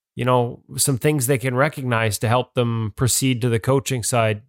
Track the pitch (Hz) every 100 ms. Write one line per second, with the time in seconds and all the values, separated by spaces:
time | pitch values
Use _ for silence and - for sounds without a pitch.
0 | _ - 123 127 120 - _ 135 - 131
1 | 151 151 120 139 131 123 151 - 131 113
2 | 113 98 113 123 127 - 120 117 110 -
3 | 123 - 135 123 123 113 - 139 - 131
4 | 104 120 110 107